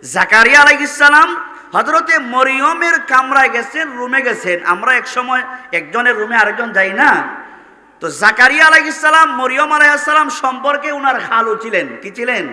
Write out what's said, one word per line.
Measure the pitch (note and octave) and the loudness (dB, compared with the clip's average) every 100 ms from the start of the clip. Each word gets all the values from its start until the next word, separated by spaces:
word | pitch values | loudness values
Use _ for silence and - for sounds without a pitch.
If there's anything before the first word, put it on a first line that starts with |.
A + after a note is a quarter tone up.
জাকারিয়া | C3 F3+ F#3 G#3+ A#3 C#4+ | -6 -2 2 4 6 6
আলাইহিস | C#4+ C#4+ C#4+ - | 6 4 -2 2
সালাম | C#4+ D4 E4+ E4+ - - - | 4 6 2 -2 -12 -18 -6
হযরতে | F3+ A#3+ D#4 E4 D#4+ B3 | -4 0 -2 0 -2 -2
মরিয়মের | B3+ C4 C4+ C#4+ E4 E4+ E4 - | 0 0 0 -2 0 -2 -2 0
কামরায় | C4 C4+ C4+ C4 A#3 | 0 2 2 2 -2
গেছেন, | A3+ D4+ D#4+ B3 | -6 -8 -8 -8
রুমে | B3 C4+ | -4 -2
গেছেন। | B3 F#3+ F#3 F3 F3 | -2 -4 -4 -4 -2
আমরা | F3+ A#3 B3 | -2 0 -2
এক | - | -2
সময় | B3+ B3 B3+ B3+ B3 - | -8 -4 -4 -4 -14 -8
একজনের | E3+ D3+ G#3 A#3+ G#3+ | -8 -4 -2 0 0
রুমে | G#3+ A#3 | -2 0
আরেকজন | G#3 G#3 A#3 | 0 -2 -4
যাই | G3 F#3+ | -2 -2
না? | G3+ C#4+ F3+ C3 - - - - _ _ _ | 2 2 2 -2 -12 -18 -20 -20 _ _ _
তো | E3 | -10
জাকারিয়া | C#3 G#3 A3 B3+ D4 D#4+ | 0 0 4 2 6 6
আলাইহিস | D#4+ D#4 - D#4 | 4 2 -2 2
সালাম | D#4+ D#4+ C#4+ | 4 2 0
মরিয়ম | B3+ C4 D4+ D4+ | -2 -2 0 2
আলাইহিস | D4 C#4+ D4 | 2 2 0
সালাম | D4+ D4 | 0 0
সম্পর্কে | A#3+ C4 B3+ C#4+ C#4+ D4+ | -2 -6 -4 -4 -4 -4
উনার | C#4+ C4+ A#3+ | -4 -2 -4
খালু | - A3+ A3+ G#3+ | -2 -2 0 -4
ছিলেন। | A3+ G3 C#3 A#2 | -4 -4 -4 -10
কি | G3 | -16
ছিলেন? | G3+ A#3+ A#3 D3+ | -8 -6 -4 -6